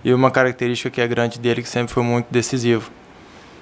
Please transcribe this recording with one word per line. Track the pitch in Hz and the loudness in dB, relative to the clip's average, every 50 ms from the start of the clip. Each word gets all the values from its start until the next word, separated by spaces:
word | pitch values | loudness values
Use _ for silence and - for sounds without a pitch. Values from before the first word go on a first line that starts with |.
| - | 0
e | 127 127 | 2 2
uma | 127 131 131 | 4 4 4
característica | 120 135 131 127 123 - 127 120 123 117 - 127 | 4 4 2 2 0 -2 -2 -4 -2 -4 -6 -6
que | - - | -2 -2
é | 120 117 | -2 0
grande | 120 120 120 117 110 - | 0 0 0 -2 -2 -2
dele, | 120 120 117 120 120 | -2 0 0 0 -2
que | - | -4
sempre | - 123 120 117 - | -4 -4 -4 -2 -2
foi | - 120 | -2 0
muito | 120 120 120 117 - | 0 0 -2 -2 0
decisivo. | - 123 113 - - 127 120 120 117 110 101 - - - - - - - - - - - - - - - | 0 -2 0 0 -2 0 2 2 2 2 0 -6 -14 -20 -20 -20 -20 -20 -20 -20 -20 -20 -20 -20 -20 -20